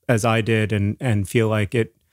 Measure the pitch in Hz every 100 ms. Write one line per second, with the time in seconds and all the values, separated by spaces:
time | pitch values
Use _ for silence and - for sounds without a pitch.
0 | - 113 113 110 107 110 107 107 101 -
1 | 131 104 95 120 110 107 101 120 110 _
2 | _